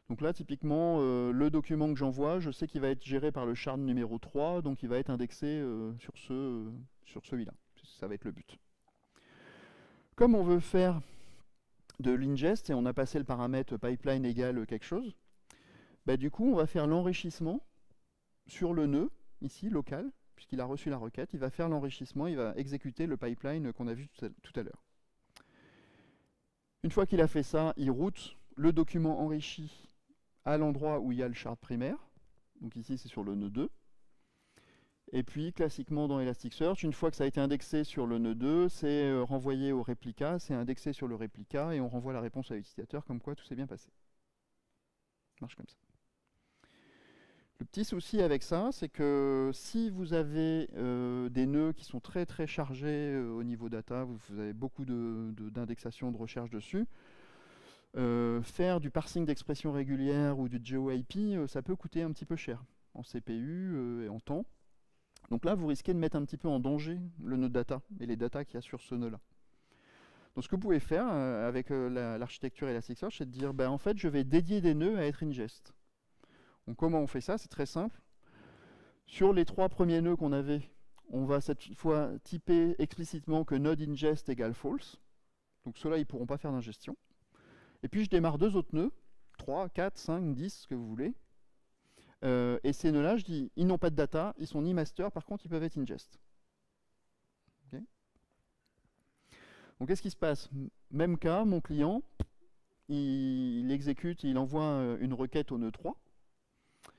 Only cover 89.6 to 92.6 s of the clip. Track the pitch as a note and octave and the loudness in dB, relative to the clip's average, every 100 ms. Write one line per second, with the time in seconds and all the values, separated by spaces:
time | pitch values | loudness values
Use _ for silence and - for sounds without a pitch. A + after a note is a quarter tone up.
89.6 | F#3 - G3 - - E3+ E3+ C3 F3+ - | -2 -2 -2 -2 -4 -2 0 -2 -4 -8
90.6 | - B2+ A#2 A2 D3 B3 - - - _ | -8 -6 -6 -4 -4 -4 -12 -20 -20 _
91.6 | _ _ _ _ - _ C3 B2+ B2 B2 | _ _ _ _ -20 _ 2 4 4 2